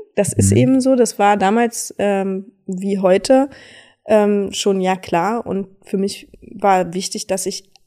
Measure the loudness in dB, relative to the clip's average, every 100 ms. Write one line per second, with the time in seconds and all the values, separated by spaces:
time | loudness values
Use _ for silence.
0 | -10 -4 -2 2 2 4 4 2 2 2
1 | 0 0 2 2 2 2 0 -4 -10 -4
2 | -2 0 -2 -6 -10 _ -12 -8 -4 0
3 | 2 2 4 2 2 -6 -20 -20 -20 _
4 | 0 2 4 0 -2 -4 -2 0 0 -2
5 | -2 -2 -2 -4 -4 -6 -8 _ -8 -4
6 | -4 -6 -18 -20 -20 -2 2 2 0 -6
7 | -8 -8 -6 -6 -6 -10 -14 _